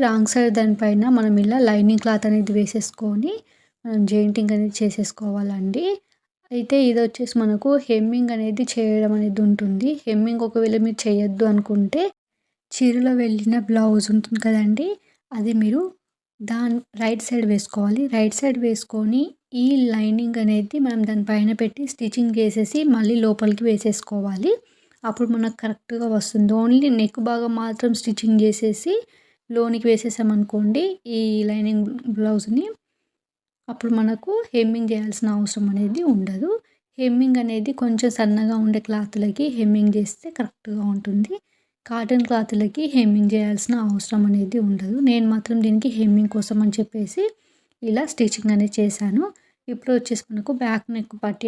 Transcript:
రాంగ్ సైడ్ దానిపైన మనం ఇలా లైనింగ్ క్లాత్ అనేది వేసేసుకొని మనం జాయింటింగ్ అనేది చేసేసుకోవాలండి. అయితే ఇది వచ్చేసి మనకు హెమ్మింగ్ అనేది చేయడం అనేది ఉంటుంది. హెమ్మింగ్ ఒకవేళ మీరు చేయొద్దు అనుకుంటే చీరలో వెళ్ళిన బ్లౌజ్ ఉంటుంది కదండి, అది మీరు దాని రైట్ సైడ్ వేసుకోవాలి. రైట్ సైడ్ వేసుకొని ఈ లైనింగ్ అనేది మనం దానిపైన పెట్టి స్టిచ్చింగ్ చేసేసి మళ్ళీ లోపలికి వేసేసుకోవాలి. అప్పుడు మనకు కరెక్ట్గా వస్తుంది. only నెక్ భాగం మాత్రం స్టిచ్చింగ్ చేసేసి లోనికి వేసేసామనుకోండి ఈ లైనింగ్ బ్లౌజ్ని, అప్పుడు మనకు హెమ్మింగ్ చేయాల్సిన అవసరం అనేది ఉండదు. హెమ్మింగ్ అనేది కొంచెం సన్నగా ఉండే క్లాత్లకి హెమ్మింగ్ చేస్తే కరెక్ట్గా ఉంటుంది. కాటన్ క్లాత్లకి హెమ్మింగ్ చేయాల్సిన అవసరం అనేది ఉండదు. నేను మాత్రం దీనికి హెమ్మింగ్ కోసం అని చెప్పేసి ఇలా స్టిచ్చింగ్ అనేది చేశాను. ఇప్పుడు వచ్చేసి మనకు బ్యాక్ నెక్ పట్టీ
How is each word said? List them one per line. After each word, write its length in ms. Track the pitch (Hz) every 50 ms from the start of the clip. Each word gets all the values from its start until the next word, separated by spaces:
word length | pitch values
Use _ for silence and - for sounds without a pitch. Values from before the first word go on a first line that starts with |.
| 269
రాంగ్ 240 | 233 220 220 214 214 -
సైడ్ 180 | 254 240 240 214 233
దానిపైన 460 | 220 214 214 208 220 208 208 208 220 247 254 233
మనం 180 | 220 214 208 202 202
ఇలా 180 | 208 226 262 254 220
లైనింగ్ 340 | 214 208 208 214 220 208 -
క్లాత్ 220 | 226 214 214 - 214
అనేది 240 | 214 214 202 196 202 208
వేసేసుకొని 760 | 208 196 - 220 202 - - - 220 214 202 208 233 330 415 440 - _ _ _ _ _ _ _ -
మనం 160 | 233 220 214 202 196 208
జాయింటింగ్ 420 | 208 208 208 202 226 214 208 214
అనేది 200 | 208 214 208 208 -
చేసేసుకోవాలండి. 1040 | 220 208 196 - 208 - - - 214 208 202 202 202 202 196 196 190 196 196 262 349 381 403 403 - _ _ _ _ _ _ _ _ _
అయితే 280 | 247 240 240 233 277 277 269 247
ఇది 120 | 233 233 233
వచ్చేసి 300 | 226 233 - 247 240 - 233 220
మనకు 280 | 214 208 208 - 269 285 285 277 -
హెమ్మింగ్ 420 | 233 220 214 226 240 247 247 233 233
అనేది 300 | 220 220 220 214 208 247 247 -
చేయడం 400 | 233 220 214 214 214 214 214 214 214
అనేది 220 | 214 214 196 208 214
ఉంటుంది. 460 | 208 208 202 214 196 196 190 233 269 302 285 - 233
హెమ్మింగ్ 360 | 214 214 214 233 233 233 233 220
ఒకవేళ 280 | 220 233 226 220 220 226 220
మీరు 140 | 226 220 - -
చేయొద్దు 400 | 220 208 202 208 208 190 196 226 214 208
అనుకుంటే 500 | 208 202 - 214 208 202 196 - 302 370 403 - _ _ _ _ _ _ _ _ _ _ _ -
చీరలో 380 | - 254 247 233 247 247 262 254 247
వెళ్ళిన 360 | 240 226 220 208 208 226 226 240 208 226
బ్లౌజ్ 380 | 226 226 220 220 214 214 208 214 214
ఉంటుంది 260 | 220 214 - 226 214 -
కదండి, 420 | 220 220 214 214 208 214 220 302 370 415 - _ _ _ _ _ _ 277
అది 200 | 226 208 226 226 220 214
మీరు 180 | 214 226 294 359 370 - _ _ _ _ _ _ _ _ -
దాని 360 | 214 202 233 233 240 240 233 240 240 _ - 208
రైట్ 240 | 226 220 233 220 -
సైడ్ 180 | - 247 240 220 208
వేసుకోవాలి. 520 | 208 202 - - - 208 202 202 208 240 277 269 247
రైట్ 220 | 220 214 214 214 -
సైడ్ 200 | - 277 254 247 240
వేసుకొని 540 | 233 226 220 - - - 214 220 214 233 262 294 - - _ _ _ - 247 247
ఈ 20 | 262 285 269 247 240 226
లైనింగ్ 440 | 220 214 214 214 226 240 233 233 233 220
అనేది 340 | 214 214 208 208 208 - 302 277
మనం 140 | 254 - 226 214 208
దానిపైన 460 | 214 214 202 208 214 214 208 214 226 214 226
పెట్టి 200 | 220 214 - 285 262 -
స్టిచ్చింగ్ 400 | - 233 214 - 254 240 233 220 226
చేసేసి 400 | 220 214 208 220 220 208 - 302 311 302 247
మళ్ళీ 220 | 226 220 208 240 233 226
లోపలికి 400 | 220 208 208 226 214 208 208 233 233
వేసేసుకోవాలి. 840 | 214 208 - 220 208 - - - 214 202 196 202 196 185 214 349 453 - - _ _ _ _ _ _ _ - 226
అప్పుడు 200 | 214 - 240 220 233
మనకు 220 | 233 220 226 226 - -
కరెక్ట్గా 440 | 220 214 - _ - 233 233 233 233 220
వస్తుంది. 340 | 214 202 - - 220 208 202 214 220 226
only 280 | 240 247 262 285 285 240 226
నెక్ 200 | 220 208 - - 220 240
భాగం 260 | 233 233 233 233 226 226
మాత్రం 320 | 226 226 220 226 - 240 233 214
స్టిచ్చింగ్ 380 | - 233 208 - - 220 220 214 214
చేసేసి 500 | 214 208 - 226 220 208 - - 330 381 453 466 - _ _ _ _ _ _ _ -
లోనికి 360 | 233 233 233 233 233 226 226 233
వేసేసామనుకోండి 960 | 226 220 - 240 214 - 226 214 214 208 208 208 - 214 214 208 220 277 349 392 370 - - 240 233 220
ఈ 40 | 220 220 214 214 208 208 208
లైనింగ్ 340 | 214 214 214 220 214 208 208 - 247 - 247 208
బ్లౌజ్ని, 500 | 208 214 214 214 208 - 214 220 262 370 427 440 - _ _ _ _ _ _ _ _ _ _ _ _ _ _ _ _ _ -
అప్పుడు 240 | 240 247 - 233 226 220
మనకు 320 | 220 220 226 220 - 370 403 453 466 - -
హెమ్మింగ్ 340 | 240 226 220 226 233 233 220 220
చేయాల్సిన 340 | 214 214 214 202 - - 214 208 208
అవసరం 300 | 208 202 - 214 208 202 196
అనేది 280 | 196 208 202 214 320 349 320 240
ఉండదు. 360 | 202 190 196 190 190 240 359 427 466 - _ _ _ _ _ _ -
హెమ్మింగ్ 420 | 254 254 240 247 262 262 254 247 233
అనేది 260 | 226 226 220 214 277 277 - 247
కొంచెం 260 | 247 226 220 254 240 226 -
సన్నగా 400 | 226 208 208 214 220 220 226 220 220
ఉండే 180 | 214 214 214 214 -
క్లాత్లకి 580 | 214 214 208 208 208 214 208 208 196 - 285 302 247 233
హెమ్మింగ్ 340 | 220 208 208 214 208 208 208 214
చేస్తే 280 | 208 202 - - - 330 330 -
కరెక్ట్గా 440 | 233 208 - _ - 220 208 214 202 202 202
ఉంటుంది. 380 | 196 202 208 196 202 214 208 370 415 - _ _ _ _ _ _ _ -
కాటన్ 380 | - 233 233 233 214 254 247 240
క్లాత్లకి 560 | 233 247 226 220 214 226 208 214 202 202 294 311 294 285
హెమ్మింగ్ 360 | 262 233 214 208 208 208 202 220
చేయాల్సిన 420 | 214 208 208 208 202 - - 240 240 226
అవసరం 360 | 208 202 196 - - 226 214 208
అనేది 320 | 202 202 202 196 190 214 240 214
ఉండదు. 300 | 202 196 185 190 190 220 269 277 262
నేను 180 | 240 233 226 220 220
మాత్రం 240 | 220 208 - 233 233 220
దీనికి 240 | 220 214 220 220 269 233
హెమ్మింగ్ 340 | 220 220 208 208 208 214 208 -
కోసం 240 | 214 202 - 220 214 214
అని 80 | 208 202
చెప్పేసి 460 | - 214 - - 220 208 185 - 370 392 440 - _ _ _ _ _ _ _ _ _ -
ఇలా 200 | 226 214 240 302 302 -
స్టిచ్చింగ్ 400 | - 233 208 208 - 214 214 214
అనేది 200 | 202 202 208 -
చేశాను. 460 | - 208 208 202 - 208 202 196 240 349 403 - _ _ _ _ _ _ - 247
ఇప్పుడు 200 | 247 - 262 254
వచ్చేసి 260 | 240 247 - 233 214 - -
మనకు 220 | 220 214 208 - 285 247
బ్యాక్ 240 | 254 226 220 214 - - 233
నెక్ 200 | 226 214 - - 208 -
పట్టీ 220 | 208 202 208 -